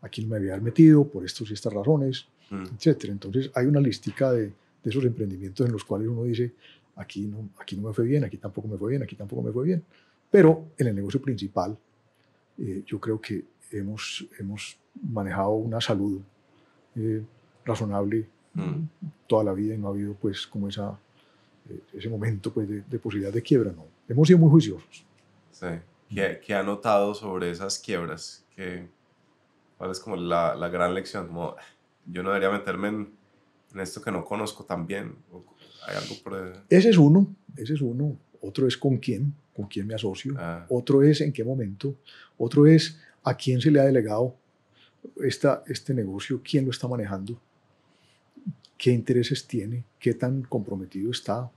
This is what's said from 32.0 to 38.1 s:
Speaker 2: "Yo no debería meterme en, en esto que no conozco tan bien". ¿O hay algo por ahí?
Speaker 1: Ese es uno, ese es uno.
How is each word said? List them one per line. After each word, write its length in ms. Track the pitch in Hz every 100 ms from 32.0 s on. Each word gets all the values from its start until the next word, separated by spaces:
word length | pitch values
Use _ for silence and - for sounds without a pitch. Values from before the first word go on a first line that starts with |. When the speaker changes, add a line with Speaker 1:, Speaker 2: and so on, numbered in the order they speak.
| -
Speaker 2:
"Yo 160 | 87
no 80 | 92
debería 200 | 101 95
meterme 380 | 101 101 90 101
en, 200 | 107 104 _ _ _ _ _ _
en 80 | 98
esto 220 | 92 -
que 80 | 104
no 140 | 92
conozco 400 | 82 104 110 -
tan 220 | - 87 85
bien". 280 | 98 92 71 _
¿O 120 | 87 - _ - - -
hay 100 | 50
algo 180 | - -
por 100 | -
ahí? 180 | 95 92 92 _
Speaker 1:
Ese 220 | 175 214
es 60 | 190
uno, 340 | 147 170 196 - _ -
ese 180 | 110
es 60 | 151
uno. 360 | 135 120 147